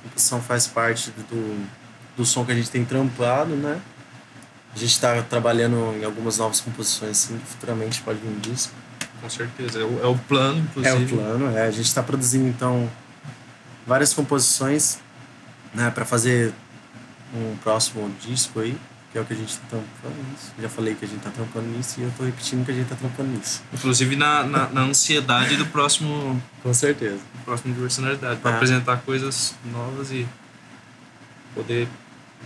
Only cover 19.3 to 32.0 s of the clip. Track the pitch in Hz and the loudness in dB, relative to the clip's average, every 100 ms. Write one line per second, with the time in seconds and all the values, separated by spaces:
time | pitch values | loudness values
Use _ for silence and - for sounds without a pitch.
19.3 | 110 110 - - 113 104 - 131 147 131 | -6 -6 -10 -8 -8 -8 -12 -10 -10 -10
20.3 | 143 - - 110 - 110 107 104 104 104 | -12 -14 -10 -8 -2 -2 -2 -6 -8 -8
21.3 | 113 113 113 113 117 120 - 123 120 127 | -8 -6 -6 -6 -4 -6 -4 -4 -2 -4
22.3 | 123 - 127 123 127 123 127 127 123 135 | -4 -2 -2 0 -2 -2 -4 -6 -4 -4
23.3 | 117 - - - 123 131 123 131 139 147 | -4 -4 -6 -8 -2 2 4 2 4 4
24.3 | 147 135 139 131 131 131 139 - 147 131 | 4 2 0 2 2 4 4 4 2 4
25.3 | 123 127 143 156 151 143 - 151 147 135 | 4 4 2 0 2 4 2 2 -2 0
26.3 | 127 127 - 127 123 143 143 110 98 - | -2 -4 -4 0 4 4 2 -2 -4 -10
27.3 | 123 123 120 127 123 123 127 131 139 127 | -12 -6 -4 -4 -4 -2 -2 -2 -2 -2
28.3 | 120 123 113 131 127 123 123 - 131 135 | 0 0 4 4 4 2 0 0 -2 -2
29.3 | 131 - - 120 120 120 135 135 131 120 | -2 -2 -4 -8 -6 -6 -6 -6 -4 -6
30.3 | - - - - - - - - - - | -8 -20 -20 -20 -20 -20 -20 -20 -20 -20
31.3 | - - - 117 120 120 - | -20 -12 -10 -2 -2 -2 -8